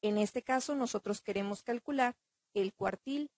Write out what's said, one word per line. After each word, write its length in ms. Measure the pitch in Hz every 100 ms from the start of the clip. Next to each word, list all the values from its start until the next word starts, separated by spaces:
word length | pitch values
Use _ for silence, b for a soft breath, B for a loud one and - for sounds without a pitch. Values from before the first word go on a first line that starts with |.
En 160 | 214 208
este 260 | 208 247
caso 320 | - 262 254
nosotros 460 | 285 240 208 196 208
queremos 420 | - 196 202 202
calcular 540 | - 240 - 277 247 247 _ _ _
el 180 | 208 190
cuartil 580 | - 190 190 - 285 294